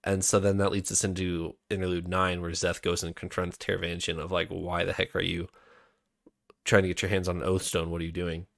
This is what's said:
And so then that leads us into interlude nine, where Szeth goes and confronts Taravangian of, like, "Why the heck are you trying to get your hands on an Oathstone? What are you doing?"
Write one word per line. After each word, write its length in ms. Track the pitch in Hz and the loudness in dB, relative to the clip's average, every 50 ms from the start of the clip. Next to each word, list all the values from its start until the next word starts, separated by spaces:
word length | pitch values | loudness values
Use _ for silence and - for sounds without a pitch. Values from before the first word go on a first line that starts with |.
| - | 2
And 200 | 98 98 95 92 | 0 0 2 2
so 140 | - - 104 | 4 4 4
then 200 | 95 101 98 98 | 4 4 4 4
that 120 | 98 98 | 2 2
leads 220 | - 101 92 - | 2 0 -2 0
us 100 | 95 - | 0 0
into 540 | - 95 92 92 92 90 87 82 82 80 - _ _ _ | 0 0 0 0 -2 -2 0 -2 -4 -6 -8 _ _ _
interlude 380 | 104 92 92 90 90 87 87 | -2 -2 0 0 0 -2 -2
nine, 340 | 87 90 92 92 92 90 87 | 0 2 2 4 2 2 0
where 100 | 87 85 | -2 -4
Szeth 300 | 85 - - 87 85 - | -2 0 0 0 0 0
goes 200 | - 87 87 - | 0 0 0 0
and 140 | - 82 82 | -2 -6 -6
confronts 400 | - - 90 - - 90 87 - | -8 -10 -4 -2 -2 -2 -2 -4
Taravangian 640 | - - - 95 92 87 85 87 87 - - 82 80 | -6 -2 -2 -2 0 -2 -4 -4 -4 -4 -4 -4 -4
of, 100 | 76 87 | -4 -2
like, 180 | 92 87 85 - | 0 0 0 -2
"Why 360 | 95 90 90 87 87 85 90 | -4 -6 -4 -2 -2 -2 0
the 80 | 90 | 0
heck 240 | 92 - 92 - - | 0 -2 -2 -2 0
are 40 | 92 | -2
you 280 | 92 87 85 87 87 - _ - - - - - - _ _ _ _ _ _ _ _ - _ _ _ _ - _ _ | -2 0 -2 -4 -6 -8 _ -20 -20 -20 -20 -20 -20 _ _ _ _ _ _ _ _ -20 _ _ _ _ -20 _ _
trying 180 | - 117 101 | 6 6 6
to 60 | 95 92 | 6 6
get 140 | 87 - | 0 -2
your 60 | - 92 | 0 0
hands 200 | 104 95 90 92 | 0 0 2 0
on 100 | 87 87 | -2 0
an 100 | - 92 | 2 2
Oathstone? 420 | 95 92 - - - 87 82 85 | 2 2 0 0 -2 0 0 0
What 100 | 85 85 | -2 -4
are 20 | 85 | -4
you 80 | 82 | -4
doing?" 340 | 82 87 90 85 82 85 90 _ _ | -4 -4 -4 -4 -4 -6 -8 _ _